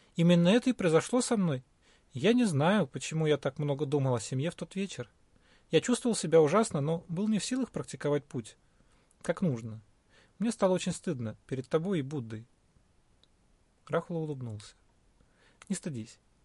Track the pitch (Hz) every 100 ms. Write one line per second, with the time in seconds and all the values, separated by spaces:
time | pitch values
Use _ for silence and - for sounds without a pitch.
0 | _ - 170 175 175 240 262 - 180 156
1 | - 247 - 226 175 131 - _ _ _
2 | _ 127 175 247 226 139 160 208 147 135
3 | - 160 156 143 143 - 147 139 139 143
4 | 135 120 - 131 165 - 175 190 196 -
5 | - _ _ _ _ _ _ 190 - 240
6 | 240 214 160 160 147 196 220 156 147 165
7 | - 170 214 208 - 254 247 - - 139
8 | 147 147 - 131 110 - _ _ _ _
9 | _ _ - 175 175 117 113 110 - _
10 | _ _ _ _ 226 - 190 180 180 -
11 | 185 131 110 - - 131 127 160 185 180
12 | 131 151 113 113 117 _ _ _ _ _
13 | _ _ _ _ _ _ _ _ - 165
14 | 170 165 156 139 120 107 - - _ _
15 | _ _ _ _ _ _ - 190 180 123
16 | 110 - _ _